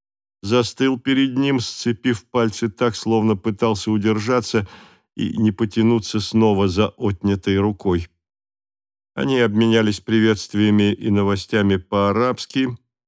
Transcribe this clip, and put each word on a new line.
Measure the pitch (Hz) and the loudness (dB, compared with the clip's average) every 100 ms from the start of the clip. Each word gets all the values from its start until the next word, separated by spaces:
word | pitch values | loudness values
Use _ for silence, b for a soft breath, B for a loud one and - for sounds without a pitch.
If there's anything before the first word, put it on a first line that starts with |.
| _ _ _ _ | _ _ _ _
застыл | 98 123 113 - 135 123 | -2 0 0 0 -2 -2
перед | 135 135 135 127 | -2 0 0 0
ним, | 139 135 | 0 -2
сцепив | - - 123 113 127 117 - | -4 -6 -4 -2 -2 -4 -4
пальцы | 123 113 - 113 | -2 -2 -2 -6
так, | - 120 | -2 -2
словно | 104 113 113 110 101 | -2 0 2 2 0
пытался | 113 98 117 101 110 | -2 -2 -2 -2 -2
удержаться | 107 107 107 107 127 - 113 95 B B B B - | 0 0 0 0 -2 0 -2 -4 B B B B -8
и | - - | -6 0
не | 107 | 0
потянуться | 95 104 113 113 117 - 107 | 0 -2 0 2 2 -2 -6
снова | - 113 110 98 98 | -2 2 2 2 0
за | 90 107 | 0 -2
отнятой | - 107 90 101 98 101 98 | -2 -4 -2 -2 -2 0 0
рукой. | 104 98 98 87 85 _ _ _ _ _ _ _ _ _ _ | 0 -2 -2 -2 -4 _ _ _ _ _ _ _ _ _ _
Они | - 139 131 | -6 0 2
обменялись | 117 104 113 113 107 101 | 2 2 4 4 2 -2
приветствиями | - 110 110 101 - 104 107 104 104 | 0 2 2 0 -2 0 2 4 2
и | - 113 | 0 0
новостями | 101 101 95 - 110 101 95 | 0 0 -2 -2 0 2 0
по-арабски. | - 101 101 101 123 120 - 135 131 120 _ _ | -2 -2 0 0 -2 -4 -6 -4 -4 -6 _ _